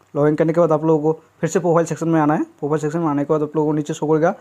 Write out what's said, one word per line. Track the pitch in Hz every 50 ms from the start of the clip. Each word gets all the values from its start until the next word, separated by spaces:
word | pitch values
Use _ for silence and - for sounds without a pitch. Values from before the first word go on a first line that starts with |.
| _ _ -
लॉगिन | 143 147 151 151
करने | 147 165 160 160
के | 170
बाद | 175 156
आप | 156 147 156
लोगों | 160 160 151 147 160 156
को | - _ _ _ -
फिर | - 160
से | - 190
प्रोफाइल | 165 180 160 170 165
सेक्शन | 165 156 - 165 165
में | 165 160
आना | 151 147 156
है। | 175 -
प्रोफाइल | - _ - 151 143 156 151
सेक्शन | 147 151 151 170
में | 170
आने | 151 143 143 143
के | 147 156
बाद | 156 151
आप | 147 151
लोगों | 160 151
को | 151 151
नीचे | 151 147 151 160
शो | - 156
करेगा | 151 160 156 156 175 214 -